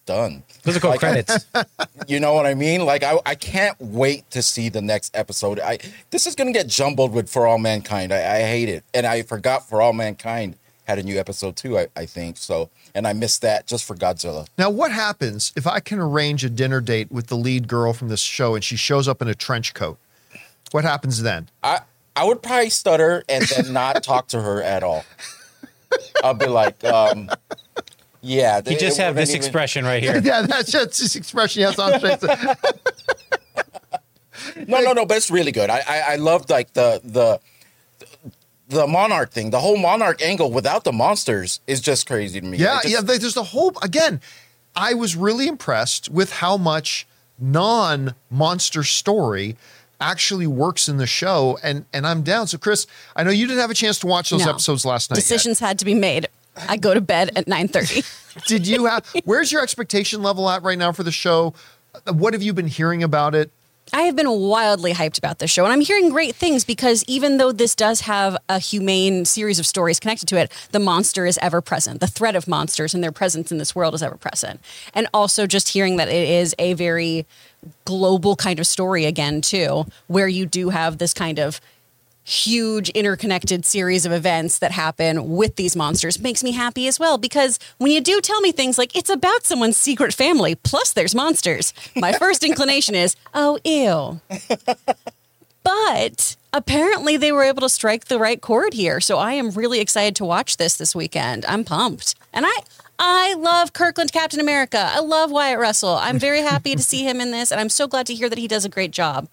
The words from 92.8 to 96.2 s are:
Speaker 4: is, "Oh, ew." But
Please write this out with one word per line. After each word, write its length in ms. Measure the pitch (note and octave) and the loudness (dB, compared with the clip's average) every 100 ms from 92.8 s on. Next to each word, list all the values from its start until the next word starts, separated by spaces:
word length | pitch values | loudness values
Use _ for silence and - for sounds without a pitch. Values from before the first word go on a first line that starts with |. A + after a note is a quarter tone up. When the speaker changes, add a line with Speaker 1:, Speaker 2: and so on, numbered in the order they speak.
| C#4+ | 0
Speaker 4:
is, 220 | F#3+ F3+ - - | 2 0 -2 -6
"Oh, 240 | C#4+ D4 D4 | 0 0 0
ew." 580 | D#4+ D4+ A#3 D#3+ C3 E3 - F#3+ - A3+ - - - B3 - - _ _ _ _ | 0 2 2 2 -2 -8 -12 -14 -4 -4 -2 -4 -4 -4 -8 -20 _ _ _ _
But 720 | F4+ G4+ G#4+ - A#3 - | -2 2 2 0 -2 -2